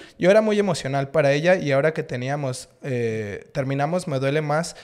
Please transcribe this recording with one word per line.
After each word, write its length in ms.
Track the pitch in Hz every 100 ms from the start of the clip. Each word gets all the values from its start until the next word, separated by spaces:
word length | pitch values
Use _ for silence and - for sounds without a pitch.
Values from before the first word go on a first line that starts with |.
| - -
Yo 140 | 175
era 80 | 214
muy 180 | 214 208
emocional 520 | 202 156 135 139 135
para 240 | 160 139
ella 220 | 147 170 185
y 160 | 147
ahora 200 | 135 160
que 100 | 160
teníamos, 680 | 143 127 127 143 135 123 - _
eh, 640 | 143 123 117 110 104 95 -
terminamos, 560 | 151 131 139 147 180 175
me 120 | 135
duele 200 | 135 151
más 360 | 147 151 170 -